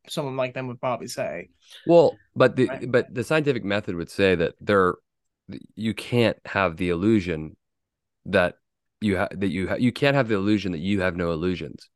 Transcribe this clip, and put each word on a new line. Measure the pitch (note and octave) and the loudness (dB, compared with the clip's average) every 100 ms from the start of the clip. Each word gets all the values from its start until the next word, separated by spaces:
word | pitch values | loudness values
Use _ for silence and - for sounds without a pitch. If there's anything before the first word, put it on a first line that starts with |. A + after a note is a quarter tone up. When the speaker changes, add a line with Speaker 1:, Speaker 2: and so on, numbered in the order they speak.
| - | -14
Speaker 1:
someone | - C#3 C3 | -8 -6 -4
like | B2+ | -6
them | B2+ B2+ | -6 -10
would | A#2+ | -6
probably | C3 A#2+ B2 | -6 -6 -8
say. | - G#2 E2 - _ _ - - | -8 -8 -8 -12 _ _ -8 4
Speaker 2:
Well, | E3+ D3 - _ - | 6 6 2 _ 2
but | C3 D3 | 2 4
the, | A#2+ | -2
Speaker 1:
Right. | C3 B2+ | -2 -2
Speaker 2:
but | A#2+ - | -2 -2
the | A#2 | -4
scientific | A2+ D#3 C#3+ A#2+ | -2 0 0 -2
method | G2 G2+ G#2 F2 | -2 -4 -4 -6
would | E2 | -6
say | - G2 F2 | 2 4 4
that | E2+ - | 0 -2
there, | - G2+ F2+ - _ _ _ _ - - - - | 2 4 4 0 _ _ _ _ -18 -18 -16 -8
you | A2 | -6
can't | G2 - A#2+ A2+ - - | -6 -2 2 2 0 -4
have | G2+ F#2 E2 | 0 0 0
the | F2+ | -2
illusion | E2+ G2+ A2 F2 D#2 D#2 - _ _ _ _ _ _ - | 0 2 2 2 -4 -8 -12 _ _ _ _ _ _ -2
that | F#2+ F2 - _ _ _ - | 0 0 -2 _ _ _ -6
you | G#2+ F#2 | -2 0
ha-, | G2 | -2
that | - G2 | -4 -4
you | F#2 F#2 | -2 -4
ha-, | G2+ | 0
you | B2 | 0
can't | - C#3+ C#3 | 2 2 2
have | A2+ | 2
the | G#2 | 0
illusion | G2 G#2+ F#2+ | 2 0 0
that | E2+ | -4
you | F#2 G2+ | -2 0
have | F#2 E2+ | 0 -2
no | E2+ | -2
illusions. | E2 F2+ F2 D2+ - - | -2 -2 -2 -6 -14 -20